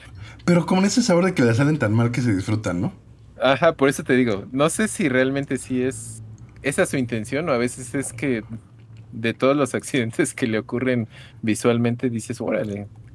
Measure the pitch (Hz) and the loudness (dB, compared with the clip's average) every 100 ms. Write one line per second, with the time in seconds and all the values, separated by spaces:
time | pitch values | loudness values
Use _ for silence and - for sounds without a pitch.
0 | - - - - - 175 - 185 202 247 | -14 -18 -18 -4 2 4 4 2 2 2
1 | 240 175 185 175 120 113 143 156 104 110 | 4 4 4 4 2 4 2 2 2 2
2 | 117 123 123 95 101 104 101 87 180 - | 2 0 0 0 0 -2 -2 -2 -4 -6
3 | - - - - 123 135 165 143 139 135 | -20 -20 -16 0 2 4 2 4 2 2
4 | 131 127 120 98 113 131 156 - 214 - | 2 2 4 0 -4 0 0 2 -2 0
5 | 151 127 131 139 139 131 - 127 131 - | 0 2 2 0 -4 -6 -4 -2 -2 -4
6 | - - - - - - 139 190 170 143 | -12 -16 -18 -20 -20 -8 -4 0 0 0
7 | 120 113 104 135 170 120 123 127 123 143 | -2 -4 -4 -4 0 0 0 -4 -8 -6
8 | 127 - 143 113 110 113 - - - - | -6 -4 -2 -2 -4 -14 -16 -20 -20 -20
9 | - 110 117 123 131 147 131 - - 139 | -16 -6 -4 0 2 2 0 -2 -2 -2
10 | 113 - - - 117 110 - 120 123 123 | -2 0 -2 0 -2 -2 -4 -4 0 0
11 | 110 - - - 110 104 120 117 120 120 | -2 -10 -20 -6 -2 0 2 2 2 0
12 | 127 117 - 120 87 107 107 101 107 - | -2 -4 -6 -6 -4 -2 -4 -6 -10 -16
13 | - | -20